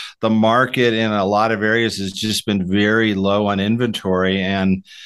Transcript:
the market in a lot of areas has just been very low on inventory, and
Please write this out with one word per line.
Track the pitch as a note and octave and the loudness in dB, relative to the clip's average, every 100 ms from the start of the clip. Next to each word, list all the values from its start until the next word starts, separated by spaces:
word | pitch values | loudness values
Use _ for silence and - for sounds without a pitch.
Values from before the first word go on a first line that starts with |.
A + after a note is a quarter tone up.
| - - | -14 -4
the | A2+ | 0
market | A2 A2 A#2 B2+ B2+ A#2+ | 2 4 4 2 2 2
in | A2 A2 | 2 0
a | G#2 G2 | 0 0
lot | G#2 A2 | 2 2
of | A2 | 0
areas | G#2+ A2+ A2+ G2+ | 0 0 0 -4
has | G2 | -8
just | - G#2+ G2+ - | -6 -4 -4 -2
been | G2+ F2+ | -2 0
very | G2 G#2 A2+ A2 | 2 2 2 0
low | G2 G2 G2+ G#2 | 0 0 0 0
on | G2+ | 0
inventory, | G2+ A#2 B2 G2+ G2 F#2 F#2 F#2+ | 0 0 -2 -4 -2 0 0 -2
and | F#2+ G2 F#2+ F#2+ - - | -2 -2 0 -2 -4 -20